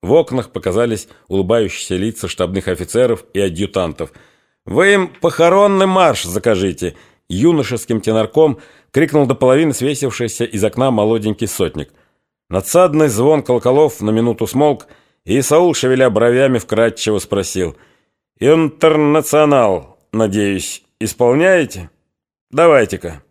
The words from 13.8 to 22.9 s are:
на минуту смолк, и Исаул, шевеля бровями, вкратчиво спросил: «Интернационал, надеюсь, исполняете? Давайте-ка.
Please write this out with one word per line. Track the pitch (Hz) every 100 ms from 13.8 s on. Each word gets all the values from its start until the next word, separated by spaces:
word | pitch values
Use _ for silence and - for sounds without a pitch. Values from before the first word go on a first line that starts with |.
| 151 -
на | 104
минуту | 110 117 113 110
смолк, | 127 147 120 - _ _ _
и | - 117
Исаул, | 131 151 180
шевеля | 147 131 131 131
бровями, | 107 117 123 135 123
вкратчиво | - 107 117 - - 104
спросил: | - 101 95 92 87 - _ _ _ _ _ _
«Интернационал, | 123 160 156 - 160 156 147 151 143 156 151 143 113 90 - _ _
надеюсь, | 110 110 98 101 95 - - _ _
исполняете? | 110 - 120 131 180 185 147 95 82 _ _ _ _ _ _
Давайте-ка. | - 170 143 107